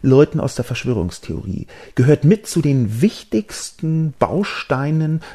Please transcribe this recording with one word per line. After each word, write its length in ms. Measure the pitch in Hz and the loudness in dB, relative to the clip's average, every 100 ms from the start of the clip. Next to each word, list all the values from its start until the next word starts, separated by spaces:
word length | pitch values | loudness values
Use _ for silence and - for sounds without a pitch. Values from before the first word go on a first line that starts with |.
Leuten 400 | 131 131 151 156 | 4 6 4 2
aus 140 | 139 | -4
der 100 | - | -4
Verschwörungstheorie 1040 | - 120 131 113 87 - - - - - - - - | -6 -6 -4 -2 -4 -6 -10 -8 -6 -8 -10 -16 -8
gehört 300 | - 131 147 | 2 4 4
mit 220 | 143 214 - | 4 2 0
zu 160 | 170 | -2
den 400 | 147 135 110 113 | 0 2 0 0
wichtigsten 1120 | 202 - - 214 208 - - - 160 160 160 - | 0 0 -6 -4 -4 -10 -14 -8 -4 -2 -2 -2
Bausteinen, 1040 | 85 151 202 - - 135 143 156 156 160 - | -2 -2 -4 -6 -4 -2 0 0 0 -2 -6